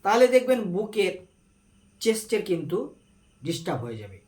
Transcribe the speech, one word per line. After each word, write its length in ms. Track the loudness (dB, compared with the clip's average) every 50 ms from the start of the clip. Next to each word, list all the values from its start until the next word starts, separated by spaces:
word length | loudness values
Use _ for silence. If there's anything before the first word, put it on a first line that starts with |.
| _
তাহলে 220 | 2 6 6 6 6 6
দেখবেন 260 | 4 4 4 0 0 0 -4 -4
বুকের, 400 | -4 -4 -4 -2 0 0 0 -2 -6 -16 _ _ _ _ _ _ _ _ _ _ _ _ _ _ _
চেস্টের 420 | 0 0 0 0 -2 -4 -4 -4 -2 -2
কিন্তু 300 | -4 -4 -4 -4 -4 -4 -4 -6 -12 _ _ _ _ _ _ _ _ _ -8
ডিস্টার্ব 380 | -8 -8 -6 -6 -6 -6 -6 -6
হয়ে 160 | -8 -10 -12 -14
যাবে। 160 | -16 -18 -20 _